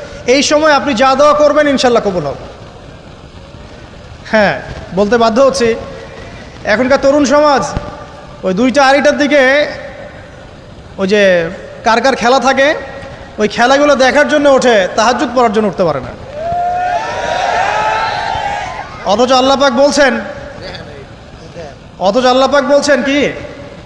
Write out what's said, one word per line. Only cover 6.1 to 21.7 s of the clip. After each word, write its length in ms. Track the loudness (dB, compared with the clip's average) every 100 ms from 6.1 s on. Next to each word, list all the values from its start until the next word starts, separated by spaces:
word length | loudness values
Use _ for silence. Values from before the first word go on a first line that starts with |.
| -18 -18 -18 -18 -10
এখনকার 340 | -2 0 2 2
তরুণ 220 | 4 2
সমাজ 380 | 4 4 4 2 -2 -6 -10 -14 -18 -20 -20 -8
ওই 120 | -4
দুইটা 320 | 0 0 4 4
আড়াইটার 320 | 4 2 2
দিকে 480 | 2 4 4 2 0 -6 -14 -16 -16 -18 -20 -20 -20 -20 -20 -20 -16 -6
ওই 100 | 0
যে 420 | 2 4 2 0 -8 -14 -4
কার 160 | 0 2
কার 160 | 2 0
খেলা 240 | 2 2
থাকে, 340 | 2 2 2 0 -8 -14 -14 -16 -12 -4
ওই 100 | -4
খেলাগুলো 460 | 0 2 4 4
দেখার 340 | 4 4 2 2
জন্য 200 | 2 4
ওঠে, 400 | 4 4 2 2 0
তাহাজ্জুদ 320 | 0 0 -2
পড়ার 180 | 0 2
জন্য 160 | 2 -2
উঠতে 160 | 0
পারে 160 | 0 0
না। 260 | -4 -14 -14 -10 -6 -2 -2 -2 -2 -4 -4 -6 -4 -2 -2 -2 -2 -2 -2 -2 -4 -6 -6 -6 -6 -8 -10 -12 -14 -8
অথচ 280 | -2 0 2
আল্লাহ 280 | 2 2 2
পাক 120 | 2
বলছেন, 480 | 2 2 4 2 0 -6 -12 -14 -14 -14 -14 -16 -18 -18 -20 -20 -20 -18 -16 -16